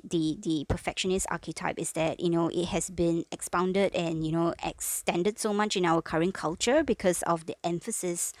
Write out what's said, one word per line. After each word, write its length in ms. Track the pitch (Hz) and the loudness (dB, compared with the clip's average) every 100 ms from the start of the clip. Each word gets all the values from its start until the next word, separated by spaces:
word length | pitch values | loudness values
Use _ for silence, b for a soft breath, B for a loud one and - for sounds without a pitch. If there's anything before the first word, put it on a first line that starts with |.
| - | -2
the, 300 | 175 156 - | 0 0 -2
the 260 | 170 156 - | -2 -2 -2
perfectionist 560 | - - - 190 190 - | -4 -4 -2 0 0 0
archetype 480 | 170 - 160 170 - | -4 -6 -4 -2 -2
is 120 | 160 | -4
that, 260 | - 160 - | 0 0 0
you 100 | 170 | 2
know, 200 | 170 170 | 2 2
it 160 | 175 180 | 0 -2
has 260 | 165 165 | -2 -2
been 340 | 185 170 170 - | 0 2 2 -2
expounded 640 | - - 180 185 190 196 - | -8 -4 0 2 4 2 2
and, 280 | 165 165 | 0 0
you 80 | 156 | 0
know, 220 | 165 165 - | 2 0 0
extended 760 | - - - - - 175 190 214 | -6 -6 -6 -4 -2 0 0 0
so 120 | 214 | 0
much 240 | 208 214 196 | 0 0 2
in 100 | 175 | 4
our 180 | 165 | 2
current 320 | - 160 175 - | 2 2 2 0
culture 480 | 156 175 - 294 | -4 0 2 4
because 400 | 294 - 185 170 | 4 2 2 2
of 240 | - 170 160 | 0 -2 -2
the 100 | - | -4
emphasis 680 | 170 170 - 220 180 175 - - | -2 -2 -4 -4 -2 -2 -4 -8